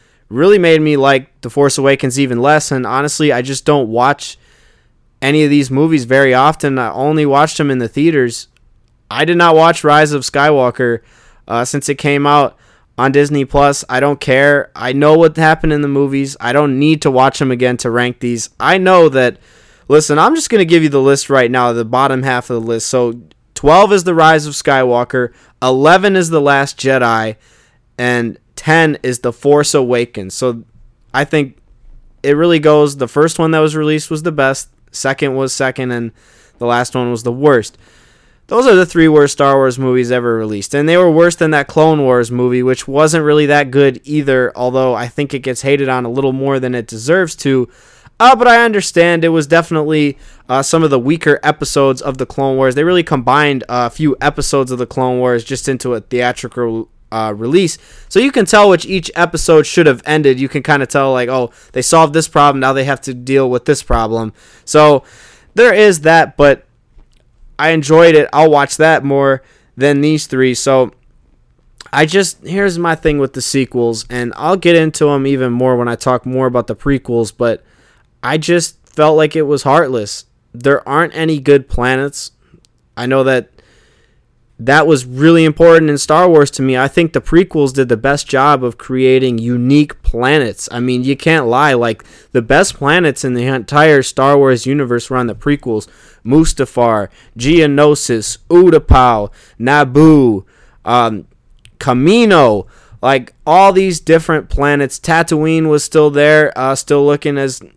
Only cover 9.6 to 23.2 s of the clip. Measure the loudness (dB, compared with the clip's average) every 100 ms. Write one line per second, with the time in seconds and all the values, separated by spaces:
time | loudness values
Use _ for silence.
9.6 | 4 2 2 2 2 -2 -4 -2 0 2
10.6 | 0 -2 -4 -4 -8 _ _ _ -8 -6
11.6 | -4 -6 -6 -4 -2 0 2 2 0 -4
12.6 | _ _ _ -4 0 2 0 -2 -2 0
13.6 | 0 0 -4 -2 -2 -2 -2 2 2 2
14.6 | -2 -10 -6 0 4 4 4 2 0 0
15.6 | -2 -2 -2 -2 -2 -4 -6 -8 -4 0
16.6 | 0 0 0 0 0 2 0 0 -4 0
17.6 | -2 -2 -4 -2 -4 -4 -6 -6 -8 -4
18.6 | 0 0 4 4 4 4 0 -2 _ _
19.6 | _ _ 0 0 2 2 2 0 -2 0
20.6 | 2 2 2 2 2 0 0 0 0 0
21.6 | 0 -2 -4 -2 -2 -2 -4 -6 -6 -8
22.6 | -6 -6 -4 -2 -2 -6